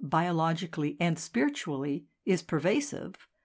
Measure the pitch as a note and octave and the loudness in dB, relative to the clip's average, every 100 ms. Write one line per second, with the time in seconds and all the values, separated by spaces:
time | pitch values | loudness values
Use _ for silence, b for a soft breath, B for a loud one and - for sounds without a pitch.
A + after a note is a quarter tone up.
0 | C#3+ D#3+ F3 E3 D#3+ E3 E3+ D#3+ D3 D3 | 0 2 2 2 2 0 -2 -2 -2 0
1 | E3+ E3 - A#3 C#4+ C#4+ - C#3 C#3+ C#3+ | 0 0 -2 0 0 0 -4 -2 -2 -2
2 | - _ - F#3 - D#3+ D#3+ B3 C#4+ - | -6 _ 0 0 2 0 2 2 0 -6
3 | - F#3+ - _ | -8 -12 -20 _